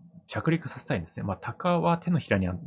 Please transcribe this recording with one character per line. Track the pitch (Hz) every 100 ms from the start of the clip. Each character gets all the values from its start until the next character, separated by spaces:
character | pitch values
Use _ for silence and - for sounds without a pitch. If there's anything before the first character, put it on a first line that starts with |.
| - - -
着 | 110 -
陸 | 147 -
さ | 120
せ | -
た | 113
い |
ん |
で | 82
す | -
ね。 |
ま | 90
あ、 | 92
鷹 | - - 90 87
は | 165 170
手 | 170
の | 175
ひ | -
ら | 101
に | 90
は | 90